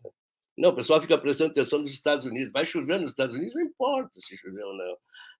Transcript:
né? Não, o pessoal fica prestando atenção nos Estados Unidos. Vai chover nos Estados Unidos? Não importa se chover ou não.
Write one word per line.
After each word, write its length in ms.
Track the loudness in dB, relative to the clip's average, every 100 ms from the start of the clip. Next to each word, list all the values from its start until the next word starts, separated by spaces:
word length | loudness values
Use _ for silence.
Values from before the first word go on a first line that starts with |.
né? 60 | -12 -20 _ _ _ 2
Não, 120 | 2
o 40 |
pessoal 280 | 2 4 4
fica 160 | 6 4
prestando 320 | 4 2 2
atenção 300 | 2 2 0
nos 100 | -2
Estados 340 | -2 0 0
Unidos. 260 | -2 -6 -4
Vai 140 | -2
chover 340 | -2 -2 -2 -2
nos 120 | -2
Estados 240 | -2 -2
Unidos? 200 | -2 -6
Não 60 | -4
importa 580 | -4 -2 0 0 -4 -12
se 200 | -16 -14
chover 260 | -14 -10
ou 100 | -10
não. 220 | -8 -8 -8 _ -20 -20